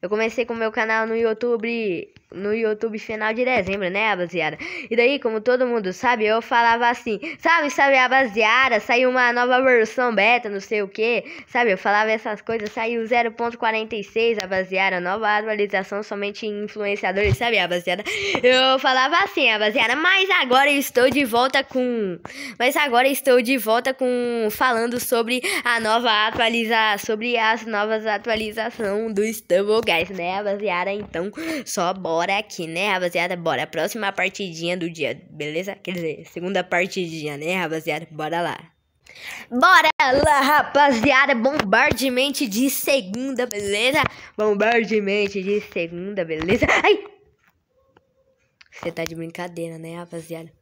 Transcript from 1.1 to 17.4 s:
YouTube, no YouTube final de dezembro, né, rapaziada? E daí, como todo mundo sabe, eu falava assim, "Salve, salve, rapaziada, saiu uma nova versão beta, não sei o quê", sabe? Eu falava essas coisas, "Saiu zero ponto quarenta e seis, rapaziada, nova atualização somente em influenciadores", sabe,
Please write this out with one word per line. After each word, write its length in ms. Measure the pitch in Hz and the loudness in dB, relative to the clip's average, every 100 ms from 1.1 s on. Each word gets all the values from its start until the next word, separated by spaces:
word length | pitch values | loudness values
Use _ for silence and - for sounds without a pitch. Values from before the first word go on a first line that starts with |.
| 226 | 0
YouTube, 920 | 226 214 240 233 226 233 214 170 - - _ | 0 0 -2 -2 -2 -4 -2 -4 -8 -20 _
no 220 | - 202 | -8 -4
YouTube 420 | 220 220 214 226 214 | -2 -2 -2 -4 -6
final 340 | - 220 214 | -8 -4 -2
de 100 | 226 | 0
dezembro, 460 | 254 254 180 196 185 | 0 0 0 -2 -2
né, 200 | 196 220 | 0 0
rapaziada? 460 | 190 175 175 156 156 330 349 277 | 0 -2 -2 -4 -4 -12 -12 -2
E 60 | |
daí, 240 | 233 240 285 | 2 2 2
como 220 | 247 220 | -2 -2
todo 260 | 214 247 254 | 0 2 2
mundo 260 | 240 190 | 0 -2
sabe, 320 | 185 247 240 | -2 0 2
eu 160 | 214 226 | 2 0
falava 480 | 233 240 233 233 240 | 2 2 4 4 2
assim, 300 | 247 - 208 294 294 | 0 -4 -6 -8 -4
"Salve, 280 | 330 339 294 | 2 2 2
salve, 280 | - 277 269 | 2 4 6
rapaziada, 840 | 254 262 269 202 214 240 262 226 | 4 4 2 2 4 4 4 2
saiu 320 | 214 240 254 | 2 2 4
uma 220 | 254 247 | 4 2
nova 280 | 240 247 254 | 2 2 4
versão 540 | 262 247 214 - 247 | 6 4 4 0 0
beta, 340 | 214 208 240 226 | 2 4 2 0
não 120 | 202 | -8
sei 220 | 196 214 | -4 -4
o 60 | 196 | -4
quê", 360 | 208 220 233 - - - | -2 -2 -2 -6 -18 -6
sabe? 240 | 240 240 | 0 2
Eu 60 | 185 | 2
falava 340 | 220 208 220 | 2 2 2
essas 280 | 220 240 208 | -2 -4 -8
coisas, 280 | - 226 208 | -6 -6 -6
"Saiu 340 | - 226 233 220 | -6 -4 -4 0
zero 260 | 240 233 | 0 0
ponto 260 | 226 233 233 | -2 -6 -2
quarenta 380 | 233 220 220 226 | -2 -2 -4 -8
e 80 | |
seis, 340 | 196 220 233 214 | -6 0 0 0
rapaziada, 600 | 185 190 185 185 190 185 | -2 -2 -2 0 0 0
nova 360 | 180 202 214 208 | -2 -2 0 0
atualização 640 | 220 214 208 196 190 202 | -2 -2 0 -2 -2 -8
somente 440 | 214 202 202 202 220 | -6 -6 -6 -6 -8
em 180 | 208 | -8
influenciadores", 720 | 208 214 202 202 190 190 208 | -8 -6 -4 -2 -2 0 2
sabe, 200 | - | 2